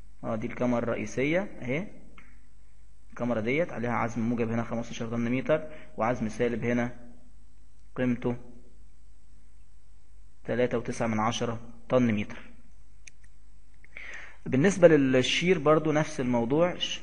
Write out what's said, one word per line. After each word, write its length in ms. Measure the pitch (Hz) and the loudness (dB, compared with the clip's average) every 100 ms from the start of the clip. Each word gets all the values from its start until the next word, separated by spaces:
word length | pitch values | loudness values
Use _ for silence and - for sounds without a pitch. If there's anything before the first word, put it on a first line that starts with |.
| - - | -10 -8
اه، 120 | 123 113 | -4 -4
دي 100 | 113 | -4
الكاميرا 320 | - 123 120 | 0 2 2
الرئيسية 720 | 113 110 107 - 139 170 202 - | 0 -2 -2 0 2 2 0 -6
اهي، 240 | 123 139 214 - - - - - - - - - - - - | -2 -2 -2 -8 -10 -10 -10 -10 -10 -10 -10 -10 -10 -10 -10
الكاميرا 300 | - 120 113 | -6 -2 0
ديت 320 | 110 139 170 | 0 0 0
عليها 200 | 117 117 | -2 -2
عزم 300 | 113 117 117 | 0 0 0
موجب 280 | 113 120 113 | 0 0 0
هنا 120 | 117 | 0
خمستاشر 440 | 113 117 117 - 113 | -2 -4 -4 -6 -4
طن 260 | 117 117 | -2 0
متر، 300 | 127 127 156 - - - - | 0 2 0 0 -10 -10 0
وعزم 320 | 110 117 110 | 0 2 -2
سالب 360 | 107 120 117 | 0 0 2
هنا 320 | 117 120 120 - - - - - - - - - - | 2 2 0 -4 -8 -8 -10 -10 -10 -10 -10 -10 -8
قيمته 420 | - 127 120 123 120 - - - - - - - - - - - - - - - - - - - - | 0 0 2 0 -2 -6 -10 -10 -10 -10 -10 -10 -10 -10 -10 -10 -10 -10 -8 -8 -8 -8 -8 -8 -8
تلاتة 340 | - 117 123 120 | -2 0 2 0
وتسعة 280 | 113 120 117 | -2 -2 0
من 140 | 107 | 2
عشرة 400 | 110 117 117 113 - - - | 2 0 -2 -2 -6 -8 2
طن 260 | 127 120 | 4 4
متر. 240 | 107 104 - - - - - - - - - - - - - - - - - - - - - - | 2 -2 -6 -8 -8 -8 -8 -10 -10 -10 -10 -10 -10 -10 -10 -10 -10 -10 -10 -10 -8 -10 -8 0
بالنسبة 420 | 127 180 185 170 | 6 6 10 10
للشير 720 | 156 135 131 127 - 170 180 | 10 8 6 6 4 4 4
برضو 340 | 143 156 156 | 6 6 6
نفس 280 | 147 156 - | 2 2 0
الموضوع، 580 | 123 120 117 147 180 104 | 2 2 4 4 4 2
ش-، 220 | - - | -4 -4